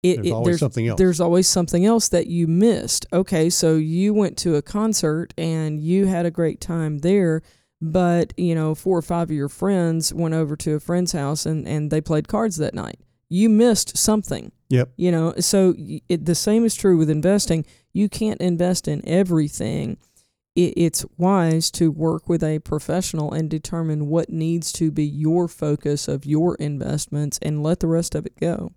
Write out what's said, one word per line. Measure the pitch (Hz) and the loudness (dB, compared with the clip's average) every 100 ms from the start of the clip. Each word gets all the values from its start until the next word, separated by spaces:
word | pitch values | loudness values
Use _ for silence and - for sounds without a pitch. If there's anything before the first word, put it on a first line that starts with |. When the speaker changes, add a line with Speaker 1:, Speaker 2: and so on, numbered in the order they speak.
Speaker 1:
It, | 180 160 | 2 0
Speaker 2:
There's | 110 | 0
Speaker 1:
it, | |
Speaker 2:
always | 113 123 | 0 0
Speaker 1:
there's, | 170 | 2
Speaker 2:
something | 143 160 180 | 0 0 -2
else. | - | 2
Speaker 1:
there's | 185 165 | 2 4
always | 170 175 185 | 2 4 2
something | 185 170 175 | 0 0 2
else | 196 233 - | 4 2 2
that | 175 - | 0 0
you | 170 165 | 0 2
missed. | 165 226 208 - - - | 4 4 2 -2 -6 -2
Okay, | 185 190 165 160 | -2 0 2 2
so | - 165 160 | 2 2 2
you | 156 165 202 | 0 0 2
went | 208 190 - | 2 0 -2
to | 185 | 0
a | 151 | 0
concert | - 208 220 202 165 156 170 - | -2 -2 -2 0 0 -2 -6 -6
and | 165 160 156 151 | -4 -2 -4 -4
you | 156 185 196 | 0 2 2
had | 180 | 0
a | 175 | -2
great | 170 165 - | 0 -2 -2
time | - 165 156 147 | -6 -4 -4 -2
there, | 165 202 175 160 - _ _ _ | 2 2 2 -2 -6 _ _ _
but, | 160 175 180 175 - - | -2 2 2 2 0 -2
you | 175 | -2
know, | 165 156 | 0 -2
four | 156 185 180 | -2 0 0
or | |
five | 156 170 170 | 0 -4 -2
of | 151 | -4
your | 139 | -6
friends | - 190 196 170 165 156 | -4 0 2 2 0 -2
went | - 165 | -2 -2
over | 160 156 151 | 0 -2 -4
to | - | -2
a | 151 | -4
friend's | - 175 180 | -2 -2 0
house | 170 139 151 | -2 -4 -4
and, | 160 156 - | -2 -4 -4
and | 151 151 | -4 -2
they | 160 | -2
played | 151 156 156 | 0 -2 -2
cards | 160 214 160 | -2 -2 -2
that | 151 | -4
night. | - 57 - _ _ _ | -4 -10 -12 _ _ _
You | 175 220 | 2 4
missed | 214 240 214 - - | 6 6 4 0 -2
something. | - 214 - - 58 _ _ | 2 0 -2 -10 -10 _ _
Speaker 2:
Yep. | 127 123 - | 0 0 0
Speaker 1:
You | 180 | 0
know, | 170 160 - | 2 0 0
so | 180 196 185 - | 0 4 4 2
y-, | 151 151 _ | -4 -12 _
it, | 175 | -2
the | 147 | 0
same | 165 - 220 | 0 2 2
is | 226 | 2
true | - 202 170 | 2 4 4
with | 156 | 4
investing. | 151 170 202 - 165 151 _ _ | 2 2 2 2 -2 -2 _ _
You | - 202 | 0 0
can't | - 214 - | 0 -4 -2
invest | 180 170 180 180 - | -2 0 0 0 -2
in | 147 - | -6 0
everything. | 175 190 165 147 - 110 147 - - _ _ _ _ _ - | 0 4 2 0 -2 -4 -4 -6 -8 _ _ _ _ _ 0
It, | 175 - | 0 2
it's | 170 - - - | 0 0 -8 0
wise | 180 196 165 160 160 | 2 4 4 2 0
to | - 165 | 2 0
work | 156 160 160 - | 2 -2 -2 -2
with | 170 | -2
a | 160 156 | 0 -4
professional | - 151 - 170 185 160 151 | -4 -6 -2 -4 -2 -4 -4
and | 156 156 | -4 -4
determine | 156 - 165 160 151 147 | -6 -6 -6 -4 -2 0
what | 165 - | -2 -2
needs | 165 160 170 156 | -4 -2 -2 -4
to | - 160 | -2 -2
be | 151 | 0
your | 151 143 151 175 170 | -4 -2 0 0 0
focus | - 151 147 147 147 - | -4 -4 -2 -2 -4 -4
of | 139 | -6
your | 139 151 170 | 0 0 0
investments | - 147 143 - 151 - 147 147 - | -2 -6 -4 -4 -4 -4 -4 -4 -4
and | - 151 | -4 -2
let | 151 180 | -2 0
the | 165 | 0
rest | 165 170 | 0 -2
of | 156 | -6
it | - _ | -8 _
go. | 175 - - | -4 -4 -8